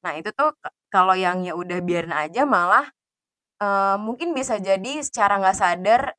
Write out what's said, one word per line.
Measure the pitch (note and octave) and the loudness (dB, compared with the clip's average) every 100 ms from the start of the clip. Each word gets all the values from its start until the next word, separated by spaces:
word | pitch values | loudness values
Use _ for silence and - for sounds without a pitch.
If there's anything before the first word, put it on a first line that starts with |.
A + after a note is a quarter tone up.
| F3+ | -8
Nah, | D3+ | -8
itu | F3+ - | -8 0
tuh | D4+ - | -2 -2
k-, | - _ _ | -14 _ _
kalau | G3 F#3 F#3 | 2 4 4
yang | F#3 F#3 F3+ | 2 0 -4
ya | E3+ | -6
udah | F3+ F3+ | -6 -6
biarin | F3 F3 E3 | -2 -2 -2
aja | D3+ D3+ G3 C#4+ | -4 -4 -2 0
malah, | G3+ F3 A3 D4 _ _ _ _ _ _ _ | 2 4 2 2 _ _ _ _ _ _ _
eee, | G3+ G3 G3 G3 | -2 0 2 0
mungkin | A3 A#3+ E4+ C#4+ | -4 -6 -4 -4
bisa | B3+ G#3+ | -4 -4
jadi | F#3+ F#3+ G#3 D4 | 0 -2 -2 -6
secara | C#4 - G3+ G3+ | -8 0 0 2
nggak | F#3+ F#3+ | 2 2
sadar | F#3 F3 F#3+ A#3+ C4+ | 0 0 4 4 2